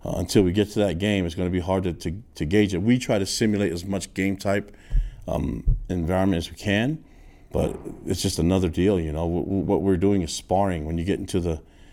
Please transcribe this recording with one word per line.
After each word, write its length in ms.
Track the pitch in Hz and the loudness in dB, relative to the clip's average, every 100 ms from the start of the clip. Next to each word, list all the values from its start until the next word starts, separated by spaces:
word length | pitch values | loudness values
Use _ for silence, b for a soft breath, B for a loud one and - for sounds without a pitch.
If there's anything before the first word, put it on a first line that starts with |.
uh, 100 | - 87 | -4 -4
until 260 | 87 113 | 2 4
we 100 | 92 | 4
get 180 | 92 101 | 4 0
to 100 | - | 2
that 180 | 104 82 | 0 0
game, 260 | 101 101 | 0 0
it's 100 | 87 | 0
gonna 160 | 85 90 | -2 -2
be 100 | 90 | -2
hard 240 | 85 95 | 0 0
to, 80 | 92 | 0
to, 300 | 82 92 87 - | -4 -6 -8 -12
to 100 | - | -8
gauge 300 | 76 98 107 | 0 4 4
it. 40 | 90 | 2
We 200 | 104 127 | 2 2
try 200 | 123 113 | 2 -2
to 80 | 95 | -2
simulate 460 | - 113 101 101 | 0 0 2 0
as 120 | 85 | -2
much 280 | 90 95 - | -4 -6 -6
game 240 | - 95 98 | -4 -2 -2
type, 380 | 104 101 101 - B B B B - | -2 -2 -2 -16 B B B B -6
um, 480 | - - - - - - | -2 -2 -2 2 2 0
environment 500 | 90 82 92 95 85 | -2 0 2 2 2
as 120 | 82 | -2
we 60 | - | -8
can, 480 | - 101 120 156 b b b b b | 0 2 2 -2 b b b b b
but 260 | - - - - - - | -2 -2 -2 -10 -12 -4
it's 160 | 92 | -2
just 160 | 98 - | -2 0
another 280 | 82 95 90 | 2 4 2
deal, 300 | 82 92 98 | 2 2 2
you 140 | 80 | 0
know. 160 | 76 85 | -2 -2
W-, 160 | 87 | -2
w-, 200 | - 98 | -2 -2
what 180 | 78 95 | 2 2
we're 160 | 95 92 | 2 2
doing 240 | 98 101 | 4 2
is 100 | 80 | -2
sparring. 520 | - - 92 101 87 78 | -6 -2 0 0 -2 -4
When 120 | 82 | -4
you 60 | |
get 160 | 85 92 | -2 -2
into 180 | - 95 | -2 -2
the, 240 | 85 80 - b b | -2 -4 -8 b b